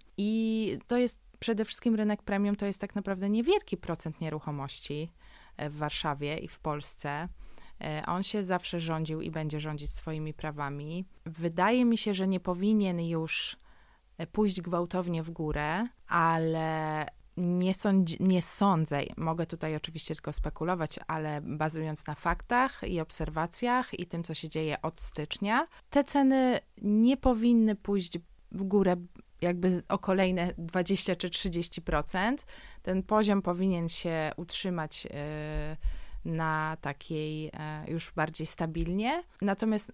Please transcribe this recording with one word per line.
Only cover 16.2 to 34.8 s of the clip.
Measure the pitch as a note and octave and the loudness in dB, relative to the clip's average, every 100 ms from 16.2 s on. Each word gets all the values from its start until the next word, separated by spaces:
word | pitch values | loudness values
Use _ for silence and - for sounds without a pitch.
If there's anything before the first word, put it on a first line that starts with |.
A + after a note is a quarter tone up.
| E3 E3 D#3+ D#3+ D#3+ D#3+ D#3 D#3 D3 - - - | 4 4 2 0 0 0 -2 -2 -4 -8 -12 -4
nie | F3 F3+ F#3 | 0 2 2
sądzi-, | F#3 G#3 F#3+ E3+ D#3+ | 2 4 4 4 2
nie | F#3+ F3+ | 4 4
sądzę, | - - G3+ E3 D#3+ C#3+ - - | 2 2 4 4 2 0 -2 -4
mogę | D#3+ E3 E3 | -2 -2 -4
tutaj | E3 D#3+ D3+ | -4 -4 -4
oczywiście | - D#3+ - D#3 | -6 -6 -6 -6
tylko | - | -6
spekulować, | - D3+ - E3 F3+ D#3 - - | -4 -4 -2 -2 0 -2 -6 -6
ale | D#3+ D#3 D3 | -4 -4 -4
bazując | D3+ D3 D#3 D#3+ D#3 D3+ - | -6 -4 -2 -2 -4 -6 -8
na | D3 | -4
faktach | E3 E3+ - B3 C4 - - | -2 -2 0 2 2 -2 -4
i | F3 | -2
obserwacjach | D#3+ - D3+ D#3 E3+ - A#3+ B3 B3 - | -2 -4 -4 -2 -2 -2 0 0 0 -6
i | F3 | -6
tym, | E3+ | -6
co | E3 | -4
się | D#3 D#3+ | -6 -4
dzieje | D#3+ D#3 C#3+ | -2 -2 -2
od | E3 - | -4 -6
stycznia, | - - D3+ - G3+ A#3+ E4 - - | -8 -6 -6 -4 0 2 0 -8 0
te | C#4+ | 2
ceny | C#4 C#4+ C4+ C4 B3+ A#3 - - | 4 6 6 6 6 2 -2 -4
nie | G#3 G#3+ A#3 C#4 | 2 6 6 6
powinny | C4 A3+ A#3+ A#3 A3 G3+ | 4 6 6 6 6 2
pójść | - G3+ F3 E3+ - - - | 0 0 0 -6 -8 -20 -12
w | F3+ | -6
górę | G3 G3+ F#3+ F3+ F3 - - - | 2 4 6 4 -2 -18 -20 -4
jakby | F3 F3 F#3 | -2 2 2
z-, | F3+ - | 2 0
o | G3 | -2
kolejne | - F#3+ F#3 F3+ F3 - | 2 4 4 2 0 -4
dwadzieścia | E3+ F#3 F3 G3 - F3 | -4 0 2 2 2 0
czy | F3+ | -2
trzydzieści | - F#3 E3+ E3+ - | -2 -2 -2 -2 -4
procent. | E3+ D#3 D3+ F#3 G#3 C#4+ - - - - | -2 -2 0 0 0 0 -6 -18 -16 -10
Ten | - F#3 | -2 -2
poziom | F#3 G#3+ G#3+ G3 | 4 4 6 4
powinien | F3+ F3 F#3+ F3 E3 | 2 2 2 2 0
się | - F3 D#3+ D#3 - | -2 -2 -2 -2 -4
utrzymać, | E3+ - G3 F3 | -6 -4 -2 -2